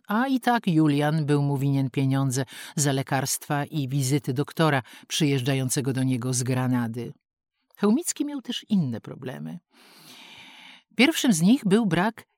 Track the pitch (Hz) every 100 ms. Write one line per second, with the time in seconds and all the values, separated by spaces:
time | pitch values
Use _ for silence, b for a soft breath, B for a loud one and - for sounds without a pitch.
0 | - 208 254 262 254 233 196 156 156 143
1 | 147 160 143 147 143 139 139 139 135 -
2 | 135 135 139 123 127 B B - 147 135
3 | 131 135 135 - - 147 143 156 131 143
4 | 131 143 - 127 143 - 160 139 - B
5 | B - 147 139 127 135 131 - 131 131
6 | 131 123 127 123 127 127 127 123 117 117
7 | 117 - _ _ _ _ _ - 202 247
8 | 349 - 294 285 - - - 202 139 113
9 | - - 131 143 156 175 _ B B B
10 | B B B B B B B B B -
11 | 269 320 285 165 175 269 202 208 220 170
12 | 208 - -